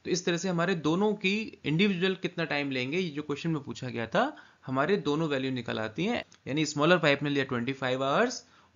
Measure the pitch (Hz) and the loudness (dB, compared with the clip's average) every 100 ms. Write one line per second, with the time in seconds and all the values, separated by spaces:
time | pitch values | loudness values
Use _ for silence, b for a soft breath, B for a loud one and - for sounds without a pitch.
0 | - 175 180 170 185 170 175 180 147 170 | -4 -2 0 0 0 0 0 0 2 2
1 | 214 208 190 208 220 - - 156 208 180 | 2 2 0 0 -4 -6 -2 2 4 2
2 | 190 185 170 - 160 147 143 131 127 170 | 0 0 -4 -4 -2 -2 -2 -2 -2 -2
3 | 180 143 147 143 165 156 131 117 127 117 | -2 -4 -6 -4 -2 -2 -4 -8 -6 -4
4 | 113 180 262 302 B B - 131 156 202 | -2 0 0 -4 B B -4 0 2 2
5 | 147 147 160 139 131 131 120 117 110 107 | 2 0 0 0 -2 -4 -4 -4 -4 -4
6 | 190 240 - - - 147 147 147 151 180 | -2 -2 -6 -14 -6 -2 -2 2 4 6
7 | 156 143 147 143 131 123 120 135 127 131 | 6 2 2 0 0 -2 -2 -2 -2 0
8 | 135 156 247 - b b b | 0 2 2 -2 b b b